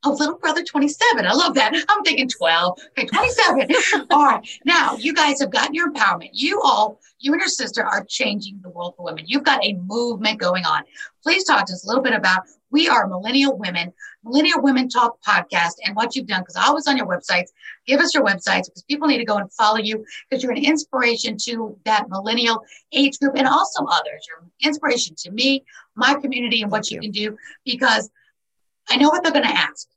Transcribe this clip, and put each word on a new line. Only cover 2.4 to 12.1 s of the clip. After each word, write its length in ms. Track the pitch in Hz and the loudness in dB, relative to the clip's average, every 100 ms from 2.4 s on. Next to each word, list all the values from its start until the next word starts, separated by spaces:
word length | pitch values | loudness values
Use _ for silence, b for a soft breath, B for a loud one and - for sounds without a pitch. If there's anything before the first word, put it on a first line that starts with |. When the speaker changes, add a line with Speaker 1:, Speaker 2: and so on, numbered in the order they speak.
| 165 165 175 180 B - | 2 2 2 -2 B -8
Speaker 1:
Okay, 80 | - | -2
twenty-seven. 640 | - 480 480 381 269 - 392 - | 0 0 2 4 4 2 2 2
<laughs> 200 | 359 - | -2 2
All 140 | 294 285 | 4 4
right. 240 | 220 B B 269 | 2 B B 2
Now, 300 | 339 - - | 4 2 0
you 180 | 254 | -2
guys 260 | 320 302 277 | 2 2 2
have 100 | 277 | 0
gotten 240 | 226 - 302 | 0 0 0
your 160 | 339 | -2
empowerment. 360 | - 202 175 - | 2 0 0 -6
You 260 | 196 285 415 | -4 -2 2
all, 360 | 359 214 214 214 b b | 2 4 2 -2 b b
you 120 | 269 | -2
and 60 | 330 | 0
your 80 | 370 | 0
sister 340 | - 214 - | -4 -6 -4
are 200 | 208 196 202 | -2 -2 -4
changing 500 | - 226 202 196 196 | -4 -2 -4 -8 -16
the 60 | 185 | -18
world 260 | 170 175 - | -10 -12 -10
for 60 | 170 | -10
women. 200 | 160 160 | -10 -4
You've 160 | 262 | -2
got 200 | 302 262 | 0 0
a 100 | 202 | 0
movement 680 | 196 180 226 240 214 214 214 | -4 -6 -4 -4 -2 -4 -2
going 260 | 180 185 170 | -2 0 0
on. 160 | 156 - B B _ | -2 -4 B B _
Please 220 | - 392 | -2 -2
talk 220 | 370 247 190 | 2 0 0
to 60 | |
us 100 | 180 | -8
a 40 | - | -4
little 140 | 254 | -2
bit 120 | 254 | 0